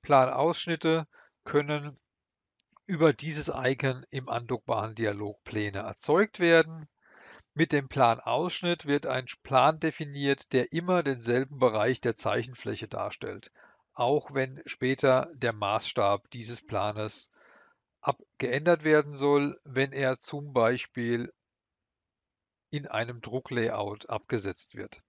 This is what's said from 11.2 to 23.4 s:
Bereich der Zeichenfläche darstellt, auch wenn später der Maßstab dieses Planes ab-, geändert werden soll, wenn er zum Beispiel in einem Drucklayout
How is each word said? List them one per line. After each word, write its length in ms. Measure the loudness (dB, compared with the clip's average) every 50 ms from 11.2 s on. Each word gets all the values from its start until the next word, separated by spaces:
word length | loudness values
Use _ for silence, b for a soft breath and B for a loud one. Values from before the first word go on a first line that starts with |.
| 0 0 2 2 0 -2 0 2
Bereich 420 | 2 4 4 4 2 2 2 0
der 140 | 0 -4 -4
Zeichenfläche 720 | -2 -2 -2 -2 -2 -4 -6 -12 -10 -8 -8 -8 -8 -8 -10
darstellt, 640 | -8 -6 -6 -6 -8 -8 -10 -10 -10 -12 -16 -20 b b b b b b b b _
auch 400 | -2 0 2 2 0 -2 -2 -2
wenn 300 | -2 -2 -2 -4 -16 -14
später 640 | -16 -8 _ -2 -2 0 2 4 4 4 4 2 -2 -8
der 180 | -4 -4 -4 -2
Maßstab 760 | 0 0 0 0 0 -2 -2 -2 2 2 2 2 0 _ _
dieses 340 | -16 -14 -12 -12 -12 -14 _
Planes 640 | -6 -4 -2 -2 -2 -4 -4 -6 -8 -8 -12 -16 _ b b b b b b b b b b b _ _ _
ab-, 220 | -4 -4 -4 _ -6 _ _ _
geändert 440 | -4 -2 -2 0 2 2 2 2 4
werden 300 | 4 4 4 4 2 -6
soll, 460 | 0 2 4 4 4 4 0 -4 -8 _
wenn 260 | -6 -2 0 0 0
er 280 | 0 -2 0 0 0 -2
zum 320 | -6 -12 -10 -10 -10 -2
Beispiel 800 | 2 4 4 4 2 0 -4 -8 _ -6 -2 -2 -2 -2 -4 -8 -12 _ _ _ _ _ _ _ _ _ _ _ _ _ _ _ _ _ _ _ _ _ _ _ _ _ _ _
in 160 | -10 -8 -8 -4
einem 340 | -4 -4 -4 -4 -8 -12
Drucklayout 880 | -12 -6 -8 -8